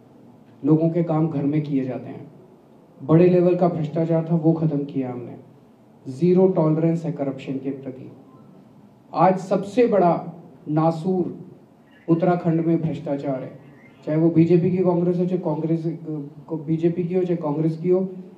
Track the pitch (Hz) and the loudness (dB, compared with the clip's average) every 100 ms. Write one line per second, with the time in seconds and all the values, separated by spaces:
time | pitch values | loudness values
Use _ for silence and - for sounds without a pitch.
0 | - - - - - - 139 156 165 170 | -20 -20 -20 -20 -20 -6 2 2 2 0
1 | 160 156 160 139 139 151 143 139 127 117 | 0 0 0 -2 -2 -2 -2 -4 -4 -8
2 | 120 - - - - - _ _ _ - | -12 -16 -18 -20 -20 -20 _ _ _ -12
3 | 135 160 180 180 175 175 175 160 147 165 | 4 6 8 6 4 4 2 0 -4 -4
4 | 160 160 160 165 156 165 156 143 139 135 | 0 0 0 2 2 2 0 -2 -4 -6
5 | 127 120 117 - - - _ _ _ _ | -6 -8 -12 -16 -20 -20 _ _ _ _
6 | 135 131 175 180 190 175 156 156 165 165 | -14 0 2 4 4 4 2 2 0 0
7 | 151 139 139 131 - 131 135 131 131 123 | -4 -6 -6 -8 -8 -8 -6 -8 -10 -14
8 | - - - - - - - - - _ | -16 -20 -20 -20 -20 -20 -20 -20 -20 _
9 | _ - 180 190 - 196 - - 240 202 | _ 2 4 2 -2 -4 0 2 4 4
10 | 175 156 - - - - - 151 165 165 | 2 2 -4 -16 -20 -16 -4 0 0 0
11 | 185 185 147 - - - - _ _ - | -2 -2 -2 -8 -16 -20 -20 _ _ -12
12 | - 170 185 175 175 160 156 165 156 135 | -2 2 2 2 0 0 2 0 -2 -6
13 | - 143 143 127 123 - - - - - | -6 -6 -4 -6 -8 -16 -20 -20 -20 -14
14 | - 156 165 160 165 180 180 185 185 170 | -4 2 4 4 4 4 4 2 2 2
15 | 175 175 180 180 160 156 160 165 160 143 | 0 0 -2 -2 -4 -4 -2 -2 -4 -8
16 | 160 156 143 - - 160 147 160 170 175 | -8 -10 -10 -16 -10 -8 -4 0 0 0
17 | 170 185 175 170 151 143 160 156 175 185 | -2 -2 -2 -2 -2 -2 -2 -2 0 0
18 | 190 - - | 0 -8 -16